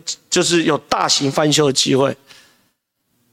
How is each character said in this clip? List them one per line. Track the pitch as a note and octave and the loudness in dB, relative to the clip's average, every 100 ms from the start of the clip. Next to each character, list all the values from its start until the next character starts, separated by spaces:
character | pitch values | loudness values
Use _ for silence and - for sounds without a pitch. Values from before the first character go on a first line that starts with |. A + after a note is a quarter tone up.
| - - - | -10 -14 -4
就 | F3+ | -2
是 | E3 E3+ | 0 0
有 | D#3+ C#3+ | 0 -2
大 | - A3 E3 | -2 -2 0
型 | - C#3 | 0 -2
翻 | C#3+ D#3 | 0 0
修 | C#3+ D3 | 2 0
的 | |
机 | C3 C#3+ C3+ | 0 0 0
会。 | C3+ B2 - - _ _ _ _ _ _ _ _ _ | 0 -4 -14 -20 _ _ _ _ _ _ _ _ _